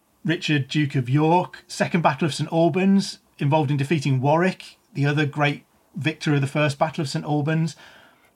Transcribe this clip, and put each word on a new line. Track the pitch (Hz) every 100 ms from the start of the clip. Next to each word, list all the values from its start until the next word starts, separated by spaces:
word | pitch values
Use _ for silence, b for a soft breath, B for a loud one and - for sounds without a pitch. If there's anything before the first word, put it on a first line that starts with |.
| _ _
Richard, | - 165 - 147 127
Duke | 156 147
of | 139 120
York, | 143 156 175 175 - -
Second | - 143 180
Battle | 156 139 165
of |
Saint | - 151
Albans, | 165 170 170 196 196 196 - _ -
involved | 143 156 143
in | 147
defeating | 139 165 143 131
Warwick, | 135 160 185 190 - - _
the | - 143
other | 147 147
great | 151 147 143 - _ _ 202
victor | 143 156 - 143
of |
the | 135
First | 151 147 139
Battle | 160 -
of | 147
Saint | 160 160
Albans. | 147 147 160 160 b b b b b b